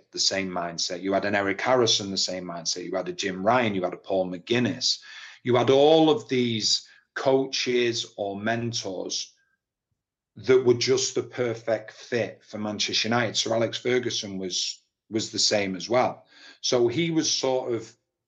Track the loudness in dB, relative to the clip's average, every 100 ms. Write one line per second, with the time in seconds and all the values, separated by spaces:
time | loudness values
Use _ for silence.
0 | _ -2 -2 0 -2 -4 -6 -6 -6 -4
1 | -2 0 0 0 0 -2 2 4 4 2
2 | 0 -2 -2 -4 -8 -8 -6 -6 -4 -4
3 | -6 -6 -6 -2 2 2 2 0 -4 -6
4 | -4 -2 -2 -6 -2 0 0 0 -2 -4
5 | -6 -18 -18 -8 0 2 6 6 8 8
6 | 6 4 0 0 0 0 0 0 -2 -20
7 | _ -2 2 2 2 -2 0 2 2 0
8 | -6 -6 -6 -4 -2 -2 -2 -6 -6 -8
9 | -6 -6 -8 _ _ _ _ _ _ _
10 | _ _ _ -10 2 4 6 4 2 0
11 | 0 -4 -6 -4 -4 -4 -2 -4 -4 -18
12 | -6 -4 -4 -6 _ -8 -6 -4 -2 -2
13 | 0 0 0 -2 -2 0 0 -2 -2 0
14 | 0 -4 -6 -6 -6 -4 -6 -8 _ _
15 | _ -4 -4 0 2 2 0 -4 -2 0
16 | 0 -2 _ -20 -20 -10 -2 2 2 2
17 | 0 0 0 0 0 0 0 -4 -6 -16
18 | _ _